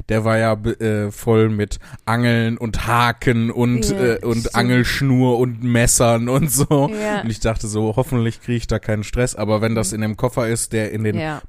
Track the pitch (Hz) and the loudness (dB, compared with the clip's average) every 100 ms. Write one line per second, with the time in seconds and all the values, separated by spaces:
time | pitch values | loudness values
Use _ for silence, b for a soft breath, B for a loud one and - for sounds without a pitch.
0 | - 110 110 110 113 107 110 107 110 107 | -4 -2 0 2 0 0 -2 -2 -2 -2
1 | 104 - - 113 110 107 104 - B B | -4 -4 2 4 4 2 -4 -6 B B
2 | - 117 120 117 113 117 117 104 - 117 | -4 0 2 2 0 -2 -4 -4 0 2
3 | 120 117 - 117 113 117 120 123 107 101 | 2 0 0 2 0 2 2 2 0 0
4 | 123 113 120 117 117 120 120 123 120 - | 0 0 0 -2 0 0 2 2 2 0
5 | 135 127 127 120 123 113 123 117 120 - | 2 4 4 2 0 -2 0 4 4 4
6 | 120 117 120 135 160 139 - 143 139 214 | 4 4 2 0 0 0 2 2 2 0
7 | 214 208 113 110 113 110 110 107 110 107 | -4 -4 -4 -2 -2 -2 -4 -2 0 0
8 | - 123 113 - - 120 - 110 - 107 | -2 0 -2 -4 -4 -4 -2 -4 -2 -4
9 | 104 123 123 - 107 107 113 113 98 110 | -4 -2 -2 -2 -2 0 0 -2 -2 -4
10 | 110 104 - - 113 113 - 113 107 107 | -4 -2 -2 -2 -2 -2 -2 -4 -4 -4
11 | 110 104 156 151 | -4 -2 -4 -8